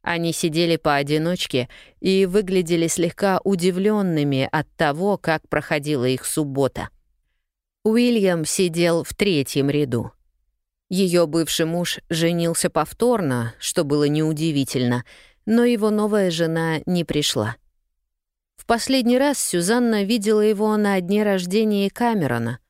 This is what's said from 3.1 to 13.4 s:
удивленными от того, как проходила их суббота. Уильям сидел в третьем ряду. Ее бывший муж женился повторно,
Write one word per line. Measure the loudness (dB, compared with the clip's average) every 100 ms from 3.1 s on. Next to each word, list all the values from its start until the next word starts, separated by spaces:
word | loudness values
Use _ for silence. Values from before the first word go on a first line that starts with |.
| 0 0 0
удивленными | 0 0 0 0 0 2 0 0 0 0 0
от | -2 -4 -2
того, | -2 0 0 0
как | 0 -2 _
проходила | -4 -2 -4 0 0
их | 0 0
суббота. | -2 -4 -2 0 -2 -2 -12 _ _ _ _ _ _ _ _ _
Уильям | 0 2 2 2 2 0
сидел | -2 0 0 2 2 0
в | -2
третьем | -4 0 0 0 -2 0
ряду. | 0 0 -2 -6 _ _ _ _ _ _ _ _
Ее | -2 2 2 2
бывший | 0 -2 -2
муж | -2 -2 -4 -6 _
женился | -2 0 0 -2 0 -2
повторно, | -2 -4 -2 0 2 0 -2